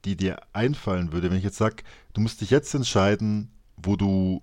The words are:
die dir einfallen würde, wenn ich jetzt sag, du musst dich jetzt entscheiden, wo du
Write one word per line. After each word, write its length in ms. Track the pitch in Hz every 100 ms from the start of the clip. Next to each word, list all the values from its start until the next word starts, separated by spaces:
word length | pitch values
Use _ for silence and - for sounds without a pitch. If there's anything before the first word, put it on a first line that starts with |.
| 98
die 100 | 95
dir 240 | 95 - -
einfallen 580 | 101 123 147 - 92 87
würde, 180 | 85 87
wenn 60 | 92
ich 80 |
jetzt 140 | 98 -
sag, 260 | 110 - - - -
du 80 | -
musst 180 | 113 -
dich 80 | 101
jetzt 240 | 139 -
entscheiden, 760 | 147 120 107 98 104 107 107 107 - _ -
wo 200 | 98 98
du 460 | 98 95 92 92